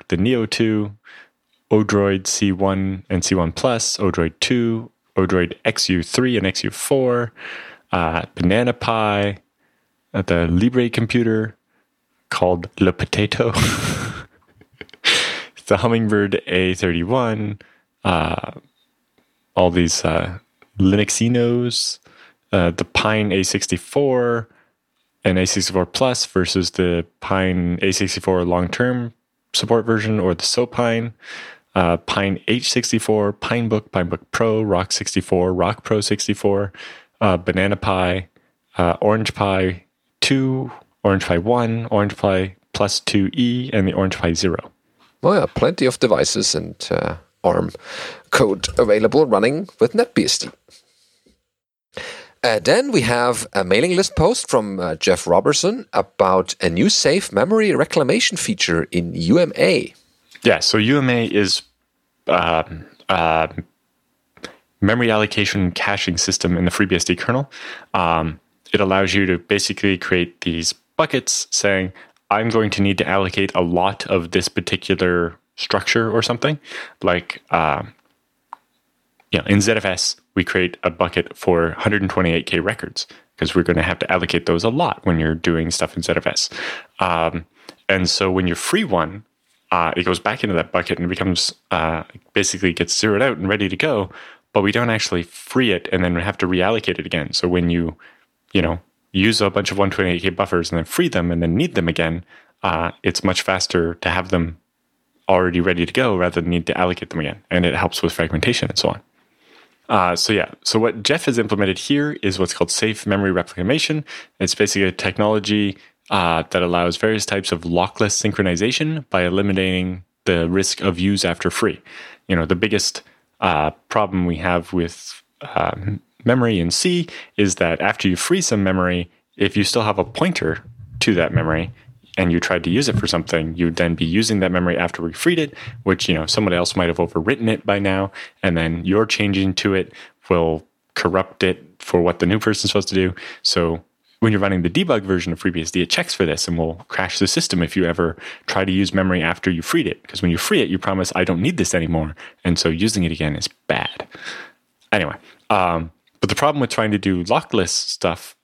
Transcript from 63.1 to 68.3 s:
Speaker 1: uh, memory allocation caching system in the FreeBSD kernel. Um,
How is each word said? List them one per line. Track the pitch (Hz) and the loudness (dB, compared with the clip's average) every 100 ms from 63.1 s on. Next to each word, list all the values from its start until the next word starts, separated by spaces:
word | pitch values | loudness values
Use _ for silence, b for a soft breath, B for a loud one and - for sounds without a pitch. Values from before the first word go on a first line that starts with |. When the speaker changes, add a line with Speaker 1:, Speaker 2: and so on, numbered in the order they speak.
Speaker 1:
uh, | 95 82 80 80 - - _ _ _ _ _ _ _ B B _ _ | 0 2 2 0 -4 -14 _ _ _ _ _ _ _ B B _ _
memory | 101 117 117 | 2 2 2
allocation | 107 107 - 101 101 90 | 2 2 0 0 0 -2
caching | 87 - 101 - 85 | -2 -2 -2 -2 -2
system | - - 92 87 | -2 0 0 2
in | |
the | 90 | 0
FreeBSD | - 101 90 - 90 | 0 0 0 0 -2
kernel. | - 127 143 B B B B | 0 -2 -4 B B B B
Um, | 95 87 82 80 | 0 2 2 0